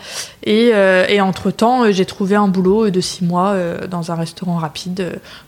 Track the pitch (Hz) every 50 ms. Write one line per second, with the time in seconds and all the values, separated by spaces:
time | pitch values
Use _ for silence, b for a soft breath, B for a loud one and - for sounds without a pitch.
0 | B B B B B B B B - 220 208 220 233 240 220 202 196 190 185 185
1 | 185 - 202 202 196 190 180 - - 196 180 - 220 233 254 254 240 214 202 185
2 | 185 - - - 202 185 202 208 208 196 180 196 180 185 196 220 226 208 175 185
3 | 170 - - - 185 170 175 180 180 202 202 190 175 170 170 - - 185 180 175
4 | 165 175 170 165 165 165 - - 185 175 175 170 160 151 156 - - 180 180 190
5 | 185 165 - - B B B B B